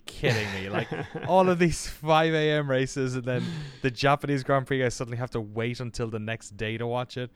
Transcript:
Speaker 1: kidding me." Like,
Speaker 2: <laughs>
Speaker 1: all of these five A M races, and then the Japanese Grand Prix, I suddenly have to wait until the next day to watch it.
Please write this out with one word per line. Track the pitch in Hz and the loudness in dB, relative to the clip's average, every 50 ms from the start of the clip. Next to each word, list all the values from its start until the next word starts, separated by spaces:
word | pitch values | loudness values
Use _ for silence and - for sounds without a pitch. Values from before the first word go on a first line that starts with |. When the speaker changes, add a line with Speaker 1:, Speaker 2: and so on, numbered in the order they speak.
| - | -6
Speaker 1:
kidding | - - - - 131 120 110 107 101 98 | -12 -8 -2 0 2 2 2 0 -2 -4
me." | 95 95 98 | -6 -6 -4
Like, | 101 107 113 - - - - | -2 -4 -4 -4 -4 -8 -8
Speaker 2:
<laughs> | - - - - | -8 -8 -8 -2
Speaker 1:
all | - 175 190 185 185 | 4 4 6 6 6
of | 180 170 | 4 4
these | 180 170 151 - - - | 4 4 2 0 -4 -8
five | - - 147 156 160 156 160 165 160 | -10 -6 0 4 4 6 6 4 4
A | 156 151 151 | 2 2 4
M | 151 151 147 139 | 2 2 2 2
races, | 131 131 135 131 - 143 131 127 127 | 2 2 2 0 -2 -2 -2 -2 -2
and | 131 120 | -4 -2
then | 127 127 123 120 117 165 156 151 143 135 - | -2 -2 -2 -2 -4 -6 -8 -10 -10 -8 -2
the | - 135 | -2 -2
Japanese | 120 - - 139 143 143 - 139 143 135 | 0 2 4 4 4 4 2 0 0 0
Grand | 127 - 139 135 127 | 2 2 2 2 2
Prix, | - 139 131 | 0 0 2
I | 131 | 2
suddenly | 123 - - 135 117 120 | 0 0 -2 -6 -6 -4
have | 117 127 123 | -6 -6 -4
to | - 117 | -4 -6
wait | 110 104 104 113 113 120 120 - | -6 -4 -4 -4 -2 -2 -2 -4
until | 127 120 - - 123 | -6 -8 -4 -4 -4
the | 113 110 | -4 -4
next | 110 107 110 113 110 - - 101 | -6 -4 -4 -6 -6 -8 -12 -8
day | 98 113 107 110 | -6 -4 -4 -2
to | 113 120 | -2 -4
watch | 120 120 123 123 120 - | -2 -2 -4 -4 -6 -6
it. | 127 123 120 _ | -8 -8 -8 _